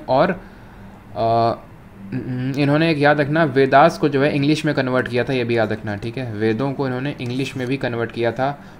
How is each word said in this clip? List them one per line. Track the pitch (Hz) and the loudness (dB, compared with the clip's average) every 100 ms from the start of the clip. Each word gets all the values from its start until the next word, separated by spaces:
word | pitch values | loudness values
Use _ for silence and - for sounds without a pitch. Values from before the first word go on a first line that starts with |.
| 151 | 0
और, | 131 180 180 - - - - - - - - | 2 2 -2 -10 -20 -20 -20 -20 -20 -12 -4
अ, | 113 117 117 - - - - - - 127 120 127 127 135 | 0 2 2 -2 -8 -20 -20 -18 -10 -8 -6 -4 -4 0
इन्होंने | 143 147 165 | 2 4 2
एक | 147 | 4
याद | 143 151 | 4 4
रखना, | 139 156 | 2 2
वेदास | 156 127 135 139 165 165 | 2 4 6 8 6 4
को | 147 | 0
जो | 139 | 2
है | 147 147 | 2 2
इंग्लिश | 139 151 | 2 2
में | 156 | 0
कन्वर्ट | 143 127 127 117 | 0 0 0 0
किया | 120 | -2
था, | 117 | 0
ये | 131 | 0
भी | 120 117 | 0 0
याद | 107 | 0
रखना, | 104 107 101 | -2 -6 -6
ठीक | 117 123 | -6 -8
है। | 127 | -8
वेदों | 104 110 110 139 | -2 0 0 -2
को | 135 135 | -2 -4
इन्होंने | 127 139 - | -4 -6 -6
इंग्लिश | 123 127 135 135 | -6 -4 -6 -4
में | 123 | -4
भी | 135 | -2
कन्वर्ट | 131 117 113 | -2 -2 -4
किया | 117 117 | -2 -2
था | 113 135 143 - - | 0 -2 -4 -12 -16